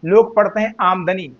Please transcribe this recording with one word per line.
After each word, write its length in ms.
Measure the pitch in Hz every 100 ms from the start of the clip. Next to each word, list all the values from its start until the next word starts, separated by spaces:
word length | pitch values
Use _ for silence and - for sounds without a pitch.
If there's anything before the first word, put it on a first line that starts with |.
लोग 320 | 165 202 226 214
पढ़ते 260 | 202 208
हैं 120 | 220 220
आमदनी 500 | 185 185 170 185 165